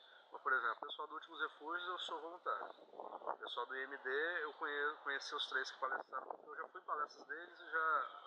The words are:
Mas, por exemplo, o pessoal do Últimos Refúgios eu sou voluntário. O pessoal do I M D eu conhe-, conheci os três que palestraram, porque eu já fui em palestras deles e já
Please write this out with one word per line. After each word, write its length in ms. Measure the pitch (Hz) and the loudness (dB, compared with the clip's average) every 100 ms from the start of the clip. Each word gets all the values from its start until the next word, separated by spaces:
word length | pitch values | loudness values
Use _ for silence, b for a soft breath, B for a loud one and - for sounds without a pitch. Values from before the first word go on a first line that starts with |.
| B B B | B B B
Mas, 100 | - | 0
por 100 | 139 | 6
exemplo, 240 | 135 117 - | 6 6 2
o 40 | |
pessoal 280 | 143 135 151 | -2 -6 -6
do 60 | |
Últimos 260 | 151 - 156 | -6 -8 -4
Refúgios 480 | 156 - 147 170 180 | -4 -2 -4 -2 -2
eu 100 | 180 | -2
sou 220 | - 165 | -2 -4
voluntário. 500 | 160 175 - 214 - - - | -4 -4 -2 0 -2 -10 -14
O 440 | - - - - - | -10 -8 -4 -4 -4
pessoal 280 | 110 - 120 | -2 -2 -2
do 100 | 131 | -2
I 60 | |
M 160 | 135 139 | -4 -2
D 460 | 131 139 165 175 | 2 4 4 2
eu 100 | 156 | -2
conhe-, 420 | - 156 147 147 151 | -2 0 2 2 0
conheci 320 | 143 139 - | 0 0 0
os 120 | 147 - | 0 2
três 220 | 135 131 | 2 0
que 60 | - | 0
palestraram, 480 | 131 131 - 131 - | 0 0 -2 -6 -4
porque 220 | - 156 | -8 -8
eu 60 | 147 | -8
já 120 | 165 | -6
fui 120 | 180 | -8
em 40 | |
palestras 400 | - 156 147 143 | 0 2 2 -2
deles 360 | 139 151 175 - | -8 -6 -6 -12
e 100 | 170 | 0
já 380 | 160 160 147 123 - | 4 6 6 4 -2